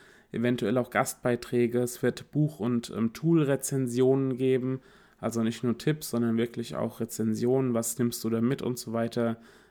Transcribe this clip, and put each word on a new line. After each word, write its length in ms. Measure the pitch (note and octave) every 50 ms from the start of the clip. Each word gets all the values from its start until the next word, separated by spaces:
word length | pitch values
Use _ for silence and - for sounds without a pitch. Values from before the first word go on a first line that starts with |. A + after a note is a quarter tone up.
| - - - - _ _
eventuell 460 | - A2+ A#2 A#2+ B2+ A#2+ A#2+ G2+ B2
auch 120 | B2+ A#2+ -
Gastbeiträge. 880 | - G2+ B2+ - - - - B2 A#2+ A#2+ - - B2 A#2+ A#2+ A#2 A#2+ A#2+
Es 220 | B2 A#2+ - -
wird 300 | - B2 - - - -
Buch- 280 | - D3 D3+ D3 - -
und, 320 | G#2+ B2 A#2+ A#2+ A#2+ - -
ähm, 180 | G#2+ A2+ A2+ -
Tool-Rezensionen 1200 | - D3+ E3 E3+ D#3+ D3 C3+ C#3 C3 - - C#3 C3+ C3 A#2+ A#2 B2+ B2+ C3 C3+ C3+ C3+ C3 B2+
geben, 440 | A#2+ C3 C3 C3 B2+ B2+ C3 C3 C3 - - - - - _ _ _
also 240 | - A2+ A2+ A2+ A2+
nicht 200 | A2+ A2+ - -
nur 140 | A#2+ A2+
Tipps, 320 | - - D3+ D3+ D3+ - -
sondern 280 | - A#2 A#2+ A#2 A2+
wirklich 380 | A2+ A#2 A#2+ - A#2+ A#2 - D3+
auch 240 | - A2+ A2+ - -
Rezensionen, 760 | A2+ - - - A2+ A2 A2 G#2+ A#2 A#2+ C3 C3+ C3+ B2+ A#2
was 260 | A2+ A2+ - - -
nimmst 240 | A#2+ A#2+ A#2 - -
du 60 | A2+
da 120 | A2+ A2+
mit 200 | A#2 B2 C#3 - -
und 160 | A#2+ B2 -
so 120 | - A2+
weiter. 460 | A2 A2+ A#2 A#2 - A#2+ A#2 A2+ A2+ - - - - - - _